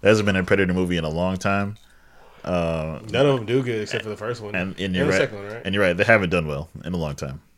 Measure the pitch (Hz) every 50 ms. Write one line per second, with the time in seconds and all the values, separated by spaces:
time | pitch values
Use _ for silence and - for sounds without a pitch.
0 | - 101 110 107 104 101 95 92 92 - 104 98 95 90 90 92 92 87 90 85
1 | 80 78 78 82 90 92 95 92 - 101 98 101 101 101 107 - - _ - -
2 | _ - - - - - - - - - 90 87 85 82 82 80 78 80 78 -
3 | - - 104 120 139 143 135 127 110 101 120 135 131 123 117 110 107 - - -
4 | - 110 104 98 107 113 120 110 107 101 101 92 90 95 90 - 92 98 92 90
5 | 139 151 92 - 147 - 107 101 101 101 107 117 - 98 95 101 101 90 87 87
6 | 101 110 113 107 98 87 85 87 80 76 73 69 73 - _ - - 85 90 87
7 | 80 76 71 - 78 69 65 76 _ _ _